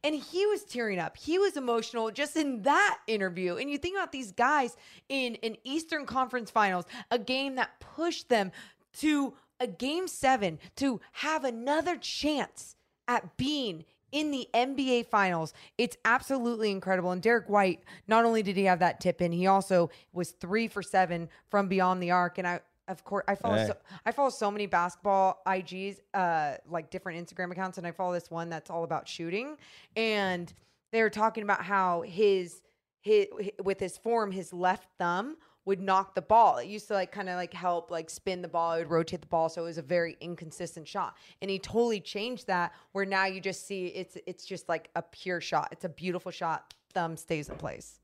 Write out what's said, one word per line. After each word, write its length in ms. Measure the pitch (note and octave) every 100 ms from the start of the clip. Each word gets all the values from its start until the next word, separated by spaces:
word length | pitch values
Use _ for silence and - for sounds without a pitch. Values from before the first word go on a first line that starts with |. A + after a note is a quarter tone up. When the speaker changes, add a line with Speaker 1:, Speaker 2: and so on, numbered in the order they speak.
Speaker 1:
and 140 | C#4+ D4+
he 280 | - F4 G#4
was 180 | G#4
tearing 340 | - A#3+ A3+ F#3+
up. 180 | D#3+ -
He 220 | - F4
was 180 | G4 D4+
emotional 540 | B3+ A#3 A3+ A#3+ A3
just 260 | A3 C#4+ D#4+
in 260 | D4 A#3+
that 360 | G3 D#4 G4+ - -
interview. 480 | A3 F#3+ F3 F3+
And 160 | F3 C#4
you 80 | C#4+
think 180 | F4 G4
about 140 | E4
these 220 | C4+ A#3
guys 440 | - A#3+ D4 B3 - - - _
in 300 | C4+ B3+ A3+
an 120 | A3+ A3
Eastern 440 | B3+ D4 D#4+ D#4 C#4
Conference 440 | B3 B3+ B3 G#3+
Finals, 360 | A3+ G3+ F3+ E3+ B3 -
a 80 | B3
game 340 | G3 C4 C#4
that 240 | C4 - -
pushed 500 | - - E4+ E4 -
them 220 | A#3 F#3+ - - _ _
to 400 | - D#4 D4 C#4 - _ _
a 80 | B3+
game 400 | F3 B3+ D#4+ F#4
seven, 500 | - C4+ C4 G3 D#3 -
to 260 | - C#4 A3+ -
have 320 | - C#4+ D#4
another 520 | C4+ A#3 B3 D4+ D#4+ D#4+
chance 800 | - - C#4+ D4 G3+ - - - _ _ -
at 300 | A#3+ F#3 -
being 480 | B3+ D4+ A#3+ D#3+ - _ _
in 180 | C#4 D4+
the 160 | C#4 -
N 220 | A3+ B3+ C#4
B 240 | C4 A#3+
A 20 |
Finals. 500 | A3+ G#3+ F#3+ F3 D#3+ - - -
It's 200 | A#3+ -
absolutely 680 | A3+ B3 - C4+ A#3 A#3 A3
incredible. 400 | G3 F#3+ F#3 F3+
And 100 | F3+
Derek 280 | A3 A#3 A#3+
White, 320 | G3+ F#3+ F3 - - -
not 180 | A3
only 200 | A#3 A3+
did 120 | G3+ F#3+
he 60 |
have 140 | F#3+ F3+
that 220 | F3 -
tip 200 | F#3 F3
in, 120 | F3
he 160 | E3+ F#3
also 420 | G3 F#3+ F#3 E3+ - _
was 180 | E3+ F3
three 380 | - F3 G#3 A3+
for 160 | -
seven 440 | - F#3+ F#3 E3+ E3+ - _
from 160 | G#3 G3+
beyond 340 | F#3+ F#3 F#3
the 120 | F3
arc. 260 | F3+ F3+ F3
And 80 | F3+
I, 140 | F3 _ _ -
of 160 | F#3
course, 220 | - G3+ -
I 80 |
follow 220 | G3 - G#2+
Speaker 2:
Hey. 100 | A2
Speaker 1:
so, 100 | - _ F#3 -
I 60 |
follow 180 | A#3+ C4+
so 220 | - G#3
many 140 | G#3 G3+
basketball 760 | F3 F3 - G3+ G3 F#3+ -
I 180 | - F#3+
Gs, 340 | E3+ F#3 G3 G3 _
uh, 440 | G3 F3+ E3 D3 B2 -
like, 200 | E3+ D#3+
different 360 | F#3 F#3 E3 F3
Instagram 240 | - F3+
accounts, 260 | F3+ F#3+ F#3
and 80 | F3
I 20 |
follow 220 | E3+ F#3
this 180 | F3 E3+
one 180 | E3 E3+
that's 200 | D#3+ -
all 140 | E3+
about 240 | E3 D#3+ -
shooting. 480 | - E3+ F#3+ C4+ D4+ - - - -
And 560 | A3+ G#3+ G3 F3+ E3+ - _ _ _
they 100 | A3+
were 80 | A3
talking 320 | G#3+ A3 A3
about 200 | G3+ F#3+
how 380 | F#3 G3 F#3 F3
his, 600 | G#3+ F3 G#3+ F#3+ F3 - _ _ _ _
his, 260 | G#3 G#3+ G3+ - G3 -
with 160 | G3 G3
his 180 | F#3 -
form, 320 | A3+ A#3 G#3
his 220 | F#3+ E3+
left 340 | F3+ F3+ G3 - _
thumb 420 | F3 F3 A#3+ D#4+ _ _ -
would 140 | G3
knock 340 | F#3+ F#3+ G3
the 60 | -
ball. 380 | - A3 G#3+ B2
It 80 | C3+
used 220 | G#3 -
to, 40 |
like, 180 | G3+ F#3
kinda, 240 | G3+ F#3 F3+
like, 180 | F3
help, 360 | F3+ F3+ E3+ E3+
like, 200 | E3+ D#3+
spin 320 | - - F#3
the 60 | F3
ball. 260 | E3+ E3+
It 60 | E3
would 100 | D#3+
rotate 320 | E3 E3 F3+
the 40 | -
ball, 200 | E3+ E3
so 140 | E3
it 20 |
was 140 | E3+ E3
a 40 |
very 320 | C3+ F3 E3+ -
inconsistent 640 | D#3+ E3+ D#3+ - F3 - D3+
shot. 300 | G3+ D#3+ - - -
And 100 | G3
he 80 | G3
totally 420 | - A3 A#3 G#3+
changed 480 | - G3+ A3+ B3+ -
that, 260 | F#3 E3+ - _
where 140 | G3 G3
now 180 | F#3+
you 160 | F#3+ F#3+
just 260 | F#3 F#3 -
see 200 | G3 F3+
it's, 320 | - F3+ F3+ -
it's 180 | F3+
just, 240 | - F#3 -
like, 220 | E3 -
a 60 | -
pure 400 | - - F#3 F3
shot. 300 | - D#3+ -
It's 140 | E3 F3+
a 20 |
beautiful 420 | D3 F3+ F3 -
shot. 440 | E3+ E3+ D#3 - - _
Thumb 240 | F#3+ E3 E3
stays 320 | - D#3+ C#3+
in 80 | D3
place. 420 | D3 - - -